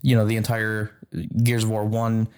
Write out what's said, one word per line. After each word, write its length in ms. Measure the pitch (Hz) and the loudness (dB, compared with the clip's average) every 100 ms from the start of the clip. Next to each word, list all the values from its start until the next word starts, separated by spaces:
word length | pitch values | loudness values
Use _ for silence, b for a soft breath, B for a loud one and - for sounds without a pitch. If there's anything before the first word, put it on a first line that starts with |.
you 140 | 131 120 | 2 4
know, 100 | 107 | 4
the 100 | 110 | 0
entire 540 | 104 113 110 110 107 - - - - - | -2 -2 -2 -4 -6 -10 -14 -12 -6 0
Gears 200 | 120 120 | 2 2
of 60 | 110 | 0
War 160 | 110 104 | -2 -2
one 420 | 113 113 113 113 | -2 0 0 -2